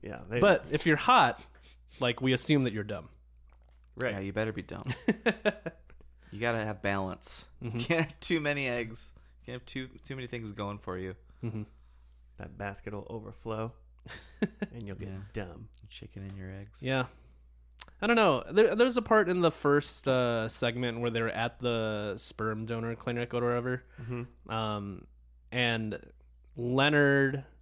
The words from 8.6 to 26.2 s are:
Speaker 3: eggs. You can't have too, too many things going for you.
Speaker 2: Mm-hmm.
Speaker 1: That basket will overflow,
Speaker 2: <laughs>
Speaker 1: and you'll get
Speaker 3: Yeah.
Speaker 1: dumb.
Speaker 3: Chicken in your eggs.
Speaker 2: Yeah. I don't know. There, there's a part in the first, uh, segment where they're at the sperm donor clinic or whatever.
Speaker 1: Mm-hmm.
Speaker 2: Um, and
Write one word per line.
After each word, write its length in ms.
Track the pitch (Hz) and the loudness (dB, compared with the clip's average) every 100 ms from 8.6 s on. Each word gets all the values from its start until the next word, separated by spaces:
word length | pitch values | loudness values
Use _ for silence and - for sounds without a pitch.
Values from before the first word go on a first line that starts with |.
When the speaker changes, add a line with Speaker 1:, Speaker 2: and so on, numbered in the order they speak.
| 135 | -2
Speaker 3:
eggs. 480 | 123 113 113 - - | -2 -4 -8 -12 -16
You 300 | - - - | -20 -20 -14
can't 140 | 123 | -12
have 40 | - | -8
too, 220 | 135 127 123 | -8 -8 -14
too 140 | - 135 | -12 -10
many 100 | 123 | -8
things 240 | 123 110 | -8 -8
going 280 | 101 101 101 | -6 -6 -6
for 200 | - 92 | -8 -6
you. 160 | 92 92 - - | -6 -10 -16 -10
Speaker 2:
Mm-hmm. 180 | 117 110 104 - - - - - - - | -8 -6 -10 -14 -20 -20 -20 -20 -20 -16
Speaker 1:
That 200 | 82 - | -16 -10
basket 340 | 101 101 - | -10 -8 -10
will 140 | 104 - | -10 -10
overflow, 640 | 113 107 - 113 110 113 - - - - - | -12 -12 -12 -8 -4 -6 -8 -20 -20 -18 -18
Speaker 2:
<laughs> 220 | - - - - - | -18 -4 -4 -4 -10
Speaker 1:
and 80 | 120 | -10
you'll 140 | 104 95 | -12 -10
get 140 | 95 | -10
Speaker 3:
Yeah. 80 | 95 98 | -10 -10
Speaker 1:
dumb. 360 | - 92 92 107 - - | -10 -10 -12 -18 -20 -20
Speaker 3:
Chicken 360 | - 107 - 98 | -18 -16 -14 -14
in 80 | 98 | -12
your 140 | 92 | -14
eggs. 320 | 98 101 - | -14 -16 -10
Speaker 2:
Yeah. 220 | 131 135 127 - - - - - - - - - | -2 -2 -2 -6 -20 -20 -20 -20 -20 -16 -16 -6
I 60 | 214 | 2
don't 80 | 233 | 4
know. 260 | 208 131 - | 6 4 2
There, 240 | 180 226 | 4 6
there's 220 | 214 247 240 | 6 4 4
a 60 | |
part 260 | 220 220 180 | 4 6 6
in 140 | 180 | 4
the 100 | 170 | 4
first, 560 | - 147 143 - - - | 4 4 4 4 -4 2
uh, 400 | 127 123 117 113 | 2 4 2 0
segment 520 | - 120 120 123 113 | 0 0 0 -2 -2
where 100 | 120 | -2
they're 200 | 117 113 | 0 -2
at 300 | 104 120 - | 0 -4 -2
the 540 | 123 117 110 107 104 98 | -2 0 0 -2 -4 -4
sperm 500 | - - 110 107 113 | -6 -4 -2 -2 -4
donor 300 | 117 117 117 | -4 -4 -6
clinic 360 | - 120 120 | -4 -4 -2
or 80 | 123 | 0
whatever. 440 | 120 120 123 123 - - | 0 0 0 -4 -8 -16
Speaker 1:
Mm-hmm. 480 | 117 123 123 - - | -8 -8 -8 -14 -8
Speaker 2:
Um, 540 | 110 110 104 101 92 - - - - - | -4 -2 -4 -6 -10 -14 -20 -20 -20 -8
and 460 | 123 120 113 110 104 - - | 0 0 0 -2 -6 -10 -20